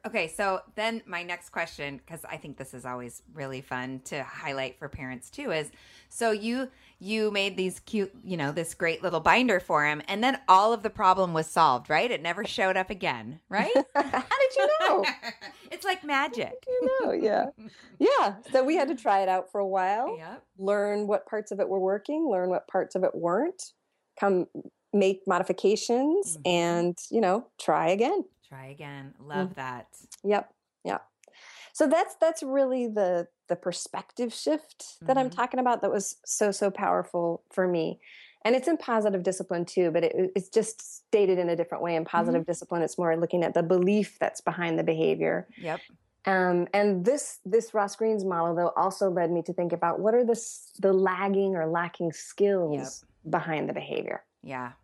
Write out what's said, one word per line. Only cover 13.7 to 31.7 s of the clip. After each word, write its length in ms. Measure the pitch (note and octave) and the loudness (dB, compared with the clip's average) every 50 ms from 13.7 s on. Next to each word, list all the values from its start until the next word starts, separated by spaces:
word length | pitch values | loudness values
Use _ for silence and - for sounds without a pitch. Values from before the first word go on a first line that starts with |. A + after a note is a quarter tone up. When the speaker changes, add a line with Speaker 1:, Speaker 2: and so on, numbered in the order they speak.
| A#4+ C4+ C4+ | 2 2 0
Speaker 2:
<laughs> 120 | - _ | 2 _
How 60 | C#4+ - | 0 0
did 520 | C4+ - C4+ B3 - A4+ C5+ C#5 C5 C5 | 2 -2 -4 0 0 2 2 2 2 4
you 100 | C#5 C#5 D5 D#5 D#5+ | 2 2 2 2 2
know? 240 | D#5+ - - - - - | 2 2 2 2 0 -2
Speaker 1:
<laughs> 640 | - - - A#3 - _ - - - - - - | -4 -4 -12 -14 -14 _ -18 -20 -20 -20 -16 -16
It's 140 | - E4 - | -16 -6 -4
like 180 | G4 F#4 F#4 D#4 | -4 -4 -4 -4
magic. 600 | D4 C#4+ C4+ C#4+ D#4 A#4 A#4+ - - - B4+ - | -2 -2 0 0 -2 -2 -4 -6 -6 -6 -12 -6
Speaker 2:
You 220 | C5 B4+ B4+ B4 C5 C5 C5 A#4+ | -4 -2 0 0 0 0 0 0
know, 60 | - - | 0 0
yeah. 320 | - - - - - - - - | 0 0 2 2 2 0 -2 -6
Speaker 1:
<laughs> 420 | - A3 A3+ - - - - - - | -14 -20 -20 -20 -20 -20 -20 -2 2
Speaker 2:
Yeah. 360 | - A4 C#5+ A#4+ D4 G3+ G3 G3 - - | 4 4 4 4 2 2 0 -6 -12 2
So 120 | - D4+ C4 | 2 4 4
we 120 | C4+ D#4+ | 4 2
had 120 | F4 C#4 C4+ | 2 2 0
to 60 | E4 | -2
try 260 | A#3+ - B3 G3+ G3 | -2 2 2 4 4
it 80 | G3 F#3 | 4 4
out 220 | F#3 F#3 F#3 - | 2 0 0 -2
for 80 | - G#3 | -4 -2
a 80 | G3+ | -2
while, 480 | F#3+ F#3+ F#3+ F#3 F#3 G3+ A3 C4 E4 A4+ | 0 0 0 2 2 0 0 -2 -4 -6
Speaker 1:
Yep. 260 | D#3+ D#3+ E3+ A3 - _ _ _ | -8 -10 -14 -14 -16 _ _ _
Speaker 2:
learn 500 | F#3 F#3+ G3 G#3 G#3 G3+ G#3 G#3 G#3 G#3 | -4 0 0 2 2 2 0 0 -2 0
what 180 | G3+ G#3 F#3+ - | 0 0 0 -2
parts 260 | - - G#3 G#3 - | -4 -6 -6 -6 -6
of 80 | G#3 G3 | -2 -2
it 100 | F#3+ - | -2 0
were 100 | F#3+ F#3+ | 0 0
working, 480 | F#3 F#3+ G3 G#3 G3+ - D4 D#4 E4 C#4+ | 2 2 0 0 -2 -4 -2 -2 0 0
learn 200 | G#3 F#3 F3+ F#3 | 2 2 2 0
what 180 | F3+ - - | 0 -2 -4
parts 280 | - - F#3+ E3+ - - | -2 -2 -2 -2 0 0
of 80 | F#3+ F#3 | 0 0
it 100 | D3+ - | 0 0
weren't, 580 | - E3 E3+ F3 G#3 C#4+ F4 F#4+ - - - _ _ _ _ _ _ _ _ _ - | 0 0 0 2 2 0 0 -4 -8 -16 -18 _ _ _ _ _ _ _ _ _ 0
come 280 | - G3+ F#3+ F3+ E3 - _ - - - _ _ _ _ - | 2 2 2 2 0 -2 _ -14 -14 -14 _ _ _ _ 2
make 280 | G3+ G3 F#3+ G3 F#3+ - | 4 4 4 2 0 0
modifications 1080 | G3 F#3 F3 F3+ - - - - G3 G#3+ G#3 - - A#3 B3 C4+ D4+ E4 G4+ G4 - D#3+ | 0 0 0 2 0 -2 2 2 2 2 2 0 0 0 2 2 2 2 2 0 -2 -6
Speaker 1:
Mm-hmm. 100 | D#3 C#3 | -4 0
Speaker 2:
and, 500 | F3+ F3 F3 E3+ E3+ E3+ E3+ F3 F3 F3 - - - | 2 2 2 2 2 2 2 0 0 -2 -4 -10 -2
you 100 | - A#3 | 0 2
know, 260 | A3 F3+ F#3 A3+ B3+ - _ - | 2 2 2 0 -2 -8 _ -6
try 300 | - - D#3 D#3 D#3+ E3 | 0 0 2 2 2 2
again. 340 | F#3+ G3+ A#3 C#4+ G4+ G4 - - _ _ _ | 2 2 2 0 0 -2 -4 -6 _ _ _
Speaker 1:
Try 200 | _ C#3+ C3 C3+ | _ -18 -18 -16
again. 460 | C3+ C#3 D3+ D#3 C#3+ C#3+ C#3 C3+ C#3 - - | -18 -16 -14 -14 -14 -12 -14 -14 -16 -20 -20
Love 300 | - D3 D3 C#3+ - F#3 | -14 -6 -4 -2 -2 -4
Speaker 2:
Mm. 60 | F3+ | -6
Speaker 1:
that. 320 | D3 C3 B2+ B2 A#2+ - _ - - - _ - _ - | -8 -8 -8 -10 -10 -14 _ -20 -20 -20 _ -20 _ -2
Speaker 2:
Yep. 260 | G3 G#3 G3+ - - _ _ _ _ _ _ _ | 0 0 0 0 -4 _ _ _ _ _ _ _
Yep. 180 | F2+ G2 - - _ _ _ _ _ _ - - - - - - - | -6 -6 -6 -6 _ _ _ _ _ _ -20 -20 -20 -20 -20 -20 -18